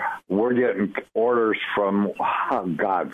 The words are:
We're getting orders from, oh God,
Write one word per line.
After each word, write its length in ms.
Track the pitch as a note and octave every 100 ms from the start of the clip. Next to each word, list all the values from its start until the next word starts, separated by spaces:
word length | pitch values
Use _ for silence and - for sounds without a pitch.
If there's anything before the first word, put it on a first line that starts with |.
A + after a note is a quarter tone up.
| - - -
We're 240 | F#2+ A#2
getting 400 | B2 B2 F#2+ G2+ - -
orders 440 | - A#2 A#2+ A2 G2+ - G2+
from, 380 | G2+ G2+ G2+ - - - -
oh 160 | B2+ F#2 D#2+
God, 340 | G#2 F#2 D#2